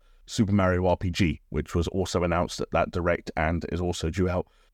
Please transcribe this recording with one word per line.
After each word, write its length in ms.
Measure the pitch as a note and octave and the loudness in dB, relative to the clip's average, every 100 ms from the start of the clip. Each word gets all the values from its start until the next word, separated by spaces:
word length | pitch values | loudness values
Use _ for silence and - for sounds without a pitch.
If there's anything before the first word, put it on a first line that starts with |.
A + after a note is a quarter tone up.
| _ _ | _ _
Super 280 | - - G2+ | -6 0 2
Mario 340 | G2+ F#2 F2+ F2+ | 4 4 4 2
R 100 | F2 | 2
P 140 | F#2 | 0
G, 320 | E2 F2+ C#2+ _ | 0 2 0 _
which 240 | D2 D2+ | -6 -2
was 120 | F2 D#2+ | -2 -2
also 360 | F#2+ F2+ F#2 | -2 -2 0
announced 380 | F2 E2+ F2 - | 0 0 -2 -4
at 80 | - | -2
that 220 | D#2+ D#2+ | 0 0
Direct 380 | F#2 F2 E2+ - - | 0 0 -2 -2 -2
and 300 | D#2 D#2+ - | 0 0 -2
is 100 | E2+ | -2
also 280 | F2+ F2 D#2+ | -2 -2 -2
due 220 | E2+ F2+ | 0 0
out 160 | F2+ - _ _ | 0 -4 _ _